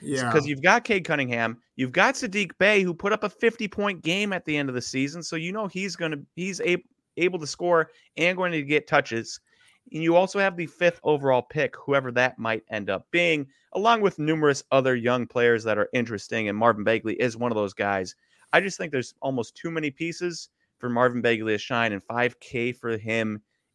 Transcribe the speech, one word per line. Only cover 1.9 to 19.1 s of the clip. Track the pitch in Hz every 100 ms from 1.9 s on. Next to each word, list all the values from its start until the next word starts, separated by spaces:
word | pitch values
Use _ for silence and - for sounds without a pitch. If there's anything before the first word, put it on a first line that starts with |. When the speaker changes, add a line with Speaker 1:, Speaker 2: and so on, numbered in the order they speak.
Speaker 2:
got | 127 214
Saddiq | 269 247 196 185 -
Bey, | 196 208
who | 185
put | 170 202
up | 214
a | 208
fifty-point | - 233 226 208 - 202 180
game | 156 185 208
at | 185
the | -
end | 147 139
of |
the | 123
season, | - 131 139 165
so | -
you | 165 170
know | 208 202
he's | 180 190 170
gonna, | 165 151 139 -
he's | 185 180
a-, | 175 175 - _ _ -
able | 175 180
to | 147
score | - 175 170 160 _ _ -
and | 170 185
going | 180
to | 160
get | 139 151 -
touches. | 151 120 113 113 - _ _ _ _ -
And | 156
you | 165 170
also | 185 202
have | 196 175
the | 165
fifth | - 175 170
overall | - 151 139 127
pick, | - 151 135 -
whoever | - 139 131
that | 120 127 -
might | 113 110 -
end | 107 101
up | 95 -
being, | 170 175 156 135 _ _
along | 185 214 233
with | 202 -
numerous | 151 160 151 139 -
other | 135 131 127
young | 117 123 117
players | 123 120 117
that | 113 104
are | -
interesting, | 127 113 104 - 113 107
and | 101
Marvin | 117 107
Bagley | 104 113 110
is | 101 123 113
one | 120
of | 107
those | 101
guys. | - 101 98 92 - _ _ _
I | 165
just | 190 -
think | 175
there's | 143 120